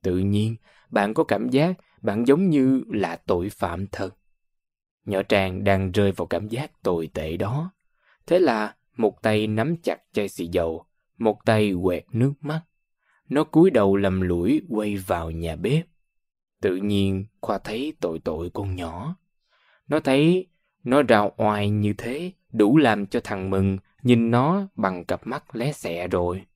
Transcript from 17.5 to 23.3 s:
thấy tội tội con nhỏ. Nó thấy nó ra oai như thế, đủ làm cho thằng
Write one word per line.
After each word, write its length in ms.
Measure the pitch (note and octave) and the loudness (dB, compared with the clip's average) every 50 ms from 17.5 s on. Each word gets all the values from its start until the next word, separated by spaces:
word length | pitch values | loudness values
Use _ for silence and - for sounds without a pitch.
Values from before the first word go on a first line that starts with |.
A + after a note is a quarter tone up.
| G#2+ G2 | -6 -6
thấy 340 | - - G#2+ - C4 D#4 D#4 _ | -6 -8 -8 -6 -6 -8 -8 _
tội 180 | - F3 - D#2+ | -6 -6 -6 -4
tội 320 | _ - D#3+ D#3 E2+ F2 | _ -6 -6 -6 -8 -10
con 260 | - - G2 G2 F#2 | -8 -8 -8 -6 -6
nhỏ. 400 | F2+ F2 E2 D#2+ F2 A2+ D#3 F3+ _ _ _ _ _ _ _ _ _ _ _ _ _ _ _ | -8 -8 -10 -10 -10 -10 -10 -12 _ _ _ _ _ _ _ _ _ _ _ _ _ _ _
Nó 120 | C#3+ D#3 | -4 -2
thấy 460 | - C#3 C3 C#3 D3 E3 F3+ F#3 F3+ _ _ _ _ _ _ _ _ | 0 2 2 4 4 4 4 2 -2 _ _ _ _ _ _ _ _
nó 180 | A#2+ B2+ C#3+ C#3+ | 2 2 2 4
ra 260 | A#2 A#2 G#2 G#2 G2 - | 4 4 4 4 0 -2
oai 340 | - A2 G#2+ G#2 G#2 G#2 G#2 | 0 0 0 0 0 0 0
như 220 | G#2 G#2 G#2 G#2 G#2+ - | 0 0 0 0 -2 -4
thế, 340 | - A2+ B2+ D3 F3 F3+ - _ _ _ - | -6 -8 -8 -8 -8 -10 -12 _ _ _ 0
đủ 240 | A2+ G#2+ G2+ B2+ | 2 4 6 6
làm 300 | D#3+ D3 A#2+ G#2+ G#2 G2+ | 6 6 4 2 2 -2
cho 140 | G2 - A#2+ - | -4 -4 -6 -4
thằng 260 | - | -4